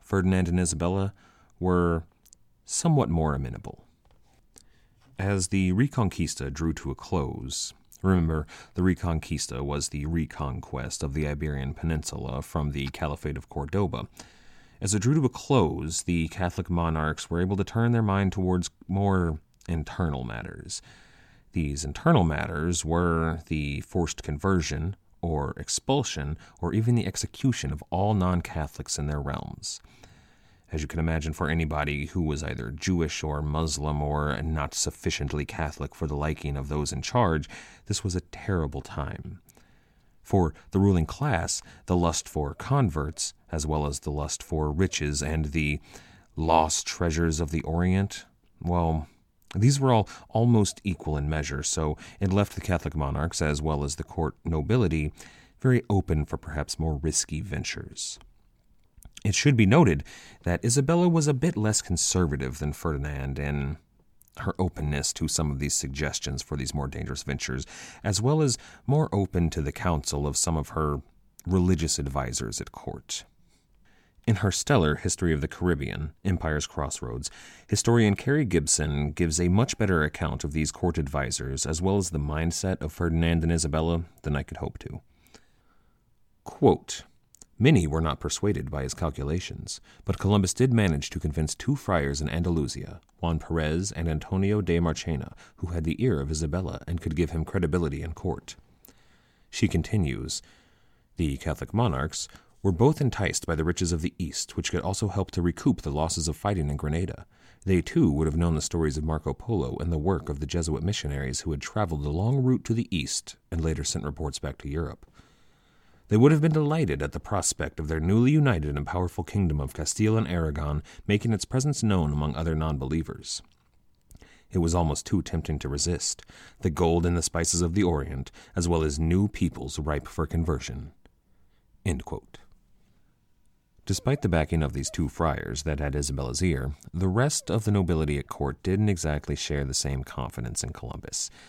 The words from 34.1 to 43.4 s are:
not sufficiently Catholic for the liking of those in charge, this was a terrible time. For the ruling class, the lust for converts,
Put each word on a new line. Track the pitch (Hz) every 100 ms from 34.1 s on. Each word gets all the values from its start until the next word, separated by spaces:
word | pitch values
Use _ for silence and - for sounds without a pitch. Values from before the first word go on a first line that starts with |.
| 76 73 58
not | 80 78 71
sufficiently | - - - 90 - 71 73 69
Catholic | - 76 - 71
for | - 78
the | 71
liking | 78 76 73 69
of | 69
those | 76 71
in | 76
charge, | - 123 98 78 - - - - -
this | 101
was | 98
a | 87
terrible | - - - 92 76 71
time. | - - 69 - - 92 _ - _ _ _ _ _ _
For | - 98 80 - -
the | 98
ruling | 101 90 78
class, | - 147 87 87 - - - -
the | 90
lust | 85 78 -
for | 80 71
converts, | - - 139 107 76 76 - - -